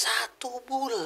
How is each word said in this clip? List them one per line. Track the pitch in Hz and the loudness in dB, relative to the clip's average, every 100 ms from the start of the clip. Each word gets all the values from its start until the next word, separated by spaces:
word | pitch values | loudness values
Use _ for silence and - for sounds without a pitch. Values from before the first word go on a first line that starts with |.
Satu | - - - - 262 247 | 4 2 0 -6 -8 -8
bulan? | 240 269 269 226 | -2 0 2 0